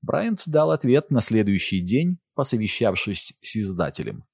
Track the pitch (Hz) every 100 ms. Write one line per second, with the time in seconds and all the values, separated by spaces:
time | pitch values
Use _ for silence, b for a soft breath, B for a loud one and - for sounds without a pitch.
0 | - 147 226 214 - 151 156 160 127 131
1 | - 131 - 110 104 101 - 98 90 117
2 | 175 180 _ - 139 117 107 - 113 95
3 | - 95 - - - 110 101 90 82 -
4 | 55 58 -